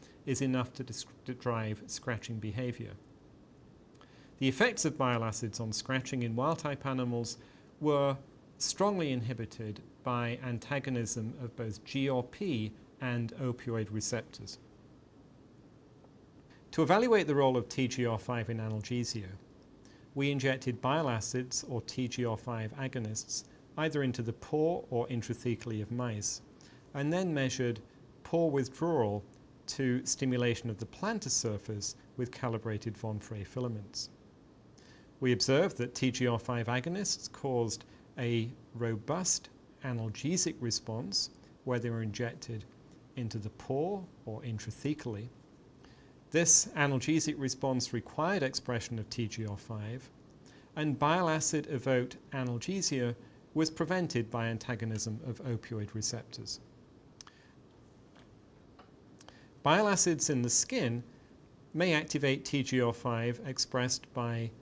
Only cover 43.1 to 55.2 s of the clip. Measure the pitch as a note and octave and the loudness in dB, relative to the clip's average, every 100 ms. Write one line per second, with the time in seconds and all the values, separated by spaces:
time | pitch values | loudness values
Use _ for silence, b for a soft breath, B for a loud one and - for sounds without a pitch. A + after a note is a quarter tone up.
43.1 | - A#2 A2 G#2 - - C3+ E3+ G3+ F3+ | -6 -4 -4 -8 -8 -4 -2 0 -4 -8
44.1 | - - A2 A#2+ G#2+ - - C#3+ D3+ A#2+ | -14 -10 -8 -6 -6 -6 -6 -4 -4 -4
45.1 | G#2 A#2 - - - - - B B B | -6 -8 -14 -20 -20 -20 -20 B B B
46.1 | B - D#3+ E3 - - D#3 C#3+ C3+ D3 | B 0 4 6 6 4 2 4 4 2
47.1 | D#3+ D3+ D3 C3+ - C#3 B2+ A#2+ A#2+ - | 2 2 0 -2 0 0 0 0 -4 -4
48.1 | - E3 G3 C3+ - - A#2 - A2+ G#2 | -2 0 2 0 -2 -2 -2 -2 -6 -6
49.1 | - A2 - G#2+ G2 - G#2+ G#2 B2+ - | -4 -4 -2 -6 -6 -8 -6 -6 -8 -12
50.1 | - - - B B B - D3+ C3 D3 | -20 -20 -20 B B B -2 0 4 4
51.1 | F3 E3+ D#3 C#3 D#3 D3 C3+ C3+ B2+ B2+ | 4 4 2 2 0 0 -2 2 4 2
52.1 | - - C#3 B2+ A#2+ - G3 - C3+ A#2+ | -6 -8 -4 -2 -4 -2 -2 0 0 0
53.1 | A#2+ B B B D#3 D#3+ D#3+ D#3+ F#3 E3+ | -2 B B B 2 2 2 0 2 2
54.1 | A#2+ A2+ A#2+ A2+ A2+ - A2+ A2 G#2+ A2 | 0 0 0 0 -2 -2 -2 -2 -2 -4
55.1 | G#2+ | -4